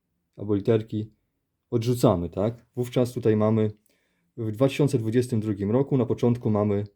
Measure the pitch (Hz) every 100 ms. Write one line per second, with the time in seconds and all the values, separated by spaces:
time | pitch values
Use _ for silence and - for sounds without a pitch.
0 | _ _ _ - 101 104 98 113 110 107
1 | 110 _ _ _ _ _ - 120 113 123
2 | 127 92 85 92 104 120 _ - 123 131
3 | 123 123 113 107 107 110 107 104 _ _
4 | _ _ _ - 110 104 135 - 143 123
5 | 110 120 123 117 107 98 98 120 139 139
6 | 113 110 120 120 120 107 104 101 104